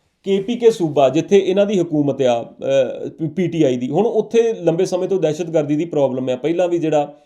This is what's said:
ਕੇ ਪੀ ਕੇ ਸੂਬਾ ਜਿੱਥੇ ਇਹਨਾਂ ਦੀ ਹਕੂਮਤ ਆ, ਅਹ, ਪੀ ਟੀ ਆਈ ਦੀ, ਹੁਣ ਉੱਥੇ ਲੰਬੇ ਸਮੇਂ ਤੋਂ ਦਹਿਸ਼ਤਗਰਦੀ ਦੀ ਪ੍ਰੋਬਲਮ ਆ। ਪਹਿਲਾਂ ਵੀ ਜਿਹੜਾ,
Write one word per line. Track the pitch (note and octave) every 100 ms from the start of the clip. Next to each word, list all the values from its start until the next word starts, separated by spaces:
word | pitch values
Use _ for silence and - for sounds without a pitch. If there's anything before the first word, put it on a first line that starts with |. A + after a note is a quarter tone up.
| _ _
ਕੇ | G3 G3
ਪੀ | G3 A#3+
ਕੇ | A#3
ਸੂਬਾ | A3 E3+ C#3+ C3+
ਜਿੱਥੇ | C#3+ D#3+ G3+
ਇਹਨਾਂ | F#3 F#3 G3+
ਦੀ | G#3
ਹਕੂਮਤ | E3+ D#3 C#3+ B2+
ਆ, | B2+ A#2
ਅਹ, | A2+ - - C3+ B2 - - - D#3
ਪੀ | - E3+
ਟੀ | E3
ਆਈ | C#3+ B2+
ਦੀ, | B2+
ਹੁਣ | D3+ A3+
ਉੱਥੇ | A3 G#3 A3+ A#3
ਲੰਬੇ | G#3+ E3+ E3 F#3
ਸਮੇਂ | F3+ F#3
ਤੋਂ | F#3
ਦਹਿਸ਼ਤਗਰਦੀ | D#3+ D#3 E3+ D#3+ C#3+ D3+
ਦੀ | E3+
ਪ੍ਰੋਬਲਮ | D#3+ C3+ B2+ B2+
ਆ। | B2
ਪਹਿਲਾਂ | D3 E3+ F3+
ਵੀ | E3+
ਜਿਹੜਾ, | D#3 D3+ D3 -